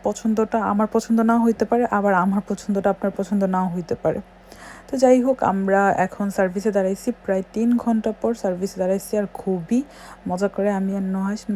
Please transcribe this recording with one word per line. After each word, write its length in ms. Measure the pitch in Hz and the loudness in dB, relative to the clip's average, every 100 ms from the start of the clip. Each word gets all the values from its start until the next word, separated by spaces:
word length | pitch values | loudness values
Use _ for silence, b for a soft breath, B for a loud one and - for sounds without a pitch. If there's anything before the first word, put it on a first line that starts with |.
| 202 | -2
পছন্দটা 520 | 208 226 220 220 226 196 | -2 0 0 0 0 0
আমার 160 | 208 214 | 0 0
পছন্দ 240 | 226 - 226 226 | 0 2 2 4
নাও 120 | 233 233 | 4 2
হইতে 180 | 220 220 | 2 0
পারে, 140 | 233 240 202 | 2 2 2
আবার 160 | 202 180 | 2 2
আমার 180 | 185 202 - | 2 0 -2
পছন্দটা 400 | 196 - 196 196 | -6 -2 0 0
আপনার 180 | 190 196 196 | 0 -2 -4
পছন্দ 240 | 190 208 190 | -2 0 0
নাও 120 | 185 185 | 0 -2
হইতে 220 | 180 165 - | -4 -4 -2
পারে। 180 | 160 160 - - B B B B - | -2 -4 -8 -20 B B B B -8
তো 60 | 262 | 2
যাই 160 | 254 254 254 | 6 6 4
হোক, 120 | 262 - | 2 0
আমরা 280 | 196 196 196 196 - 185 | 2 2 4 4 2 -2
এখন 200 | - 202 196 | -2 -2 0
সার্ভিসে 340 | 185 190 214 196 | 0 0 0 0
দাঁড়াইছি, 320 | 190 196 247 233 | 0 -2 -6 -6
প্রায় 180 | - 190 190 | -4 -4 -4
তিন 140 | 220 233 240 | -2 0 2
ঘন্টা 260 | 233 226 220 220 | 0 0 -2 -2
পর 120 | 226 233 | -4 -2
সার্ভিসে 340 | 190 180 190 190 | -4 -4 -4 -2
দাঁড়াইছি। 300 | 185 196 - 214 | -2 -2 -2 -4
আর 60 | 196 - | -4 -6
খুবই 380 | 196 185 165 240 285 B B B 185 | -4 -4 -2 -2 -2 B B B -6
মজা 200 | 180 196 | -2 -2
করে 160 | - 202 196 | 0 -2 0
আমি 140 | 196 196 | -2 -2
আর 60 | 190 | -2
নুহাশ 260 | 190 196 220 - | -2 -4 -4 -4